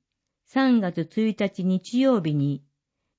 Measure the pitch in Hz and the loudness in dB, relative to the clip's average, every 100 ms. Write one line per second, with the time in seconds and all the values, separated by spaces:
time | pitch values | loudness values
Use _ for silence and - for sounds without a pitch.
0 | _ _ _ _ _ 262 269 233 185 175 | _ _ _ _ _ 0 2 2 0 -4
1 | 160 220 220 214 196 - 185 185 - 247 | -6 -2 -2 -2 -4 -2 -2 -2 -2 0
2 | 269 233 156 147 143 139 _ _ _ _ | 2 2 0 0 -2 -4 _ _ _ _
3 | _ | _